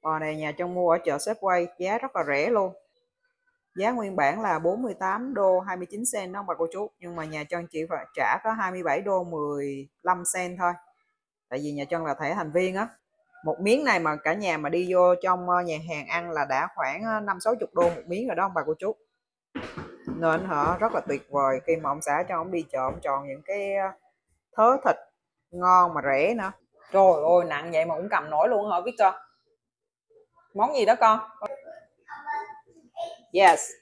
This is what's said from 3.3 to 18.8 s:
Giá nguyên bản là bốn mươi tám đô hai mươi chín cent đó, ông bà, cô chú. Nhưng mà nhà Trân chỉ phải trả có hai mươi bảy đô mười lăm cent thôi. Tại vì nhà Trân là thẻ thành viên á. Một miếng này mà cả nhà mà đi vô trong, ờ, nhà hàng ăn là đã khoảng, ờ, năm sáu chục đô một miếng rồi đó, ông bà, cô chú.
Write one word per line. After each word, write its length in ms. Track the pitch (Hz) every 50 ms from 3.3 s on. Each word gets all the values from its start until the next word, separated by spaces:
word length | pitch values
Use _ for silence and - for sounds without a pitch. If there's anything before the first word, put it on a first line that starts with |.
| _ _ _ _ _ _ _ _ _
Giá 140 | 180 196 220
nguyên 240 | 254 240 214 196 190
bản 260 | 165 147 139 160 208
là 180 | 220 202 170 156
bốn 220 | 160 170 190 220 254
mươi 100 | 226 190 -
tám 340 | 190 190 196 214 247 269 277
đô 260 | 202 196 190 185 185
hai 180 | 185 202 185
mươi 80 | 180 180 -
chín 140 | - 202 240 247 -
cent 200 | 214 190 180 185
đó, 60 | 202
ông 60 | 202
bà, 80 | 185 165
cô 100 | 160 165 165 165
chú. 160 | 190 208 - _ _
Nhưng 160 | 180 175 175
mà 100 | 165 160
nhà 180 | 156 156 151 147 -
Trân 180 | 175 175 170 175
chỉ 140 | - 156 160 160
phải 160 | 170 147 - - _
trả 220 | 160 131 107 123 185 -
có 80 | 220
hai 200 | 220 226 202 185
mươi 120 | 185 185 175
bảy 180 | 160 139 160
đô 220 | 196 202 196 185 180
mười 640 | 175 165 156 147 147 147 143 143 143 139 139 139 - _ _ _
lăm 200 | 175 180 175 175 - -
cent 240 | 185 180 175 180 180
thôi. 140 | 185 175 175 175 _ _ _ _ _ _ _ _ _ _ _ _ _ _
Tại 100 | 123 135 147
vì 80 | 151
nhà 120 | 143 143 143 139
Trân 140 | 175 165 165
là 100 | 151 139
thẻ 200 | - 160 139 170
thành 180 | 202 170 151
viên 240 | 147 175 175 185 185
á. 120 | 190 214 233 - _ _ _ _ _ _ _ _ - -
Một 100 | 156 - -
miếng 240 | 185 202 233 277 302
này 160 | 269 214 175
mà 160 | 165 156 151
cả 180 | 151 - 156 165
nhà 240 | 208 208 185 160
mà 120 | 156 151 147
đi 240 | 135 175 185 180 185
vô 220 | 180 180 180 180 180 180
trong, 260 | 185 185 180 180 180
ờ, 120 | 180 180
nhà 160 | 180 175 160 151 160 165
hàng 180 | 160 147 139
ăn 240 | 131 156 170 170 175
là 140 | 165 151 143
đã 220 | 143 131 131 156 180 -
khoảng, 280 | 196 156 135 143 175 214
ờ, 160 | 226 220 214
năm 200 | 208 202 190 180
sáu 160 | - 220 240
chục 140 | 226 - - _
đô 80 | 175
một 200 | 175 175 170 170 -
miếng 200 | 170 175 196 240
rồi 80 | 262 190
đó, 100 | 165 190
ông 80 | 196 180
bà, 80 | - 196
cô 80 | 156 160
chú. 160 | -